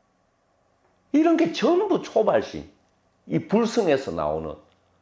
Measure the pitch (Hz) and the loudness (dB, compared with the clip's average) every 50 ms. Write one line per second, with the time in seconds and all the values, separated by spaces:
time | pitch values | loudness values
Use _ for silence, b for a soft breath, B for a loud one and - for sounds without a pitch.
0 | _ _ _ _ _ _ _ _ _ _ _ _ _ _ _ _ _ _ _ _ | _ _ _ _ _ _ _ _ _ _ _ _ _ _ _ _ _ _ _ _
1 | _ _ - 285 311 339 330 - 339 - - - 190 262 339 359 440 403 349 - | _ _ 0 2 4 4 4 2 2 0 -2 0 0 2 2 2 2 0 -2 -2
2 | - - - 220 214 202 165 110 98 - - 78 71 - _ _ _ _ _ _ | -4 -2 -2 0 2 2 2 0 0 -2 -10 -14 -14 -16 _ _ _ _ _ _
3 | _ _ _ _ _ - - 160 160 - 190 220 233 220 - 247 208 175 143 131 | _ _ _ _ _ -4 -4 -4 -2 0 0 0 0 2 0 0 2 2 2 0
4 | - - 85 82 78 76 78 80 80 78 73 - - _ _ _ _ _ _ _ | 0 -4 -6 -4 -2 -2 -4 -4 -6 -8 -12 -14 -18 _ _ _ _ _ _ _